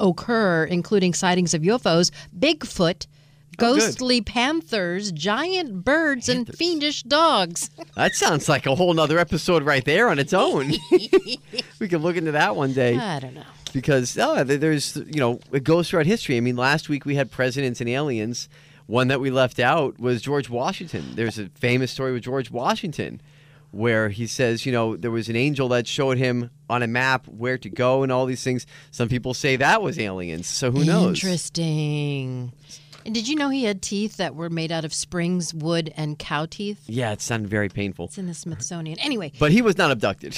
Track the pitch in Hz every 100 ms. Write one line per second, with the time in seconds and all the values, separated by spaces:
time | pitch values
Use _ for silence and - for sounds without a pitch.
0 | 196 165 - 226 202 165 156 175 - 208
1 | 185 165 185 180 175 165 165 247 196 165
2 | 180 - - 175 285 320 - - 170 -
3 | - _ _ _ _ - 233 285 226 220
4 | 254 247 202 - 254 330 - 220 175 180
5 | 208 156 180 226 339 370 302 185 202 311
6 | 320 262 233 247 233 - 339 320 294 285
7 | 233 285 330 240 170 170 - - - -
8 | 156 - 403 151 - 139 135 135 180 165
9 | 147 165 170 151 - 170 143 139 135 165
10 | 240 143 139 196 311 202 135 - - 359
11 | 208 370 - 247 - 240 - - 208 170
12 | 165 170 160 151 185 196 135 131 123 -
13 | 214 147 131 143 - - - 135 156 135
14 | 123 - 262 294 131 143 156 147 - 151
15 | - 151 120 123 - 139 131 165 160 175
16 | 156 226 - 120 120 123 131 151 - 143
17 | 143 143 131 - 127 127 131 120 117 127
18 | 151 113 107 117 - - - - - 117
19 | 127 139 135 131 127 - 123 165 135 -
20 | 120 120 135 143 113 120 151 190 170 95
21 | 67 64 113 107 95 - 123 127 127 -
22 | 135 123 120 135 117 120 151 220 185 -
23 | 78 58 - - - - _ 98 117 110
24 | 107 98 113 - 123 117 135 120 113 107
25 | 120 113 107 113 143 139 127 123 120 -
26 | 135 127 127 123 120 - - 120 117 123
27 | 131 131 - 107 120 127 101 107 127 131
28 | 135 127 131 127 131 127 - - - -
29 | 117 123 127 127 143 131 139 220 175 160
30 | 107 95 87 82 90 - 131 135 160 170
31 | 180 - 185 175 - 170 165 151 151 151
32 | 147 139 131 127 123 - - - - -
33 | - 226 226 311 277 269 226 196 - 202
34 | 208 - 170 147 170 165 160 165 156 -
35 | - 175 170 180 160 165 156 170 160 -
36 | 151 147 - 151 160 - 202 208 - 117
37 | 117 104 - 113 104 107 101 104 101 90
38 | 90 - 180 165 170 160 - 170 160 160
39 | 294 240 156 - 151 208 226 185 165 120
40 | 107 - 73